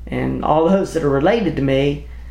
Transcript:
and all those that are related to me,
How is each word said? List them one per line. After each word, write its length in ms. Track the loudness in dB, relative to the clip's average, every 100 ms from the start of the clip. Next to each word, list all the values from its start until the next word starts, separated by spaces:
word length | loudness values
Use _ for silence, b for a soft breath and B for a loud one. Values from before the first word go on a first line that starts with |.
| -8
and 360 | -4 -4 -2
all 240 | 0 2 4
those 260 | 2 0
that 100 | -2
are 60 | 0
related 460 | 2 2 2 0 0
to 60 |
me, 460 | 0 2 2 -2 B B B